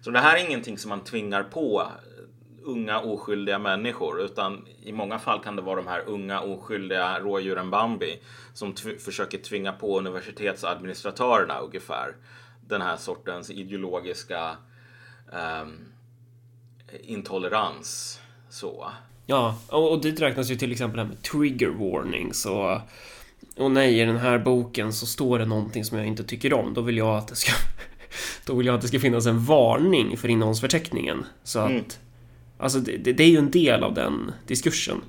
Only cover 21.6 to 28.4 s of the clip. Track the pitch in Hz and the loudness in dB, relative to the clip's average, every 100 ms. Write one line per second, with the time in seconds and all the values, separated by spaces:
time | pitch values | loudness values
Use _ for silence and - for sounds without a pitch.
21.6 | 104 85 98 90 80 90 95 - 113 98 | 0 0 -2 -2 -2 -4 -4 -4 -2 0
22.6 | 95 107 110 - - - - _ - - | 0 -2 -6 -18 -20 -20 -20 _ -20 -2
23.6 | 135 135 131 113 113 117 123 120 113 123 | 2 6 6 6 4 4 4 4 4 2
24.6 | 117 - 107 110 117 - 135 120 110 107 | 2 -2 -2 -4 -6 -2 2 2 2 0
25.6 | 107 110 110 110 107 107 110 123 139 139 | -2 -4 -4 -2 -2 -4 -6 -2 0 2
26.6 | - - 117 117 110 107 107 - - 123 | 0 -2 0 2 2 0 -2 -2 0 4
27.6 | - - - - - - - - | 4 2 -4 -16 -14 -10 -10 -8